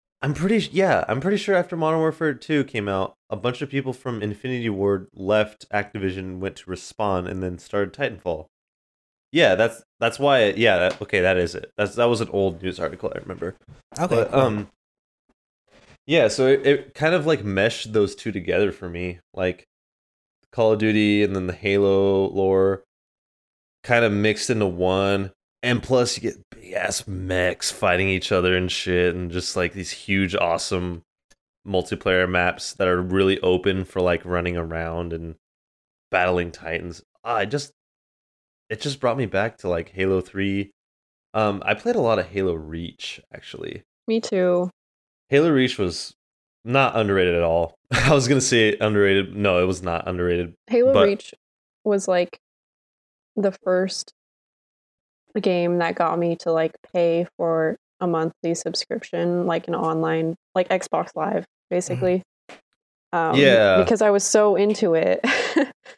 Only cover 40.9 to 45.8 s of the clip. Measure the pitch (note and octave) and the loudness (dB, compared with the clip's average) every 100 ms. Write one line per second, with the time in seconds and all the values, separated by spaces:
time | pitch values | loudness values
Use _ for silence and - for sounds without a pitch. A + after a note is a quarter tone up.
40.9 | _ _ _ _ A2 G#2+ G2 G2+ G#2 A#3 | _ _ _ _ -2 0 -2 -4 -4 -2
41.9 | A#3+ A#2+ G#2 E2+ G2 F#2+ E2 D#2 E2 E2+ | 0 2 0 -2 -2 -2 -2 -6 -10 -10
42.9 | - - - _ - - - - - - | -12 -14 -16 _ -20 -18 -14 -12 -12 -18
43.9 | _ - A3+ - F#3+ F3+ F3+ F3+ - _ | _ -4 -4 -2 0 2 2 -2 -8 _
44.9 | _ _ _ - C#3 E3 C#3 B2+ - | _ _ _ 0 2 4 4 2 0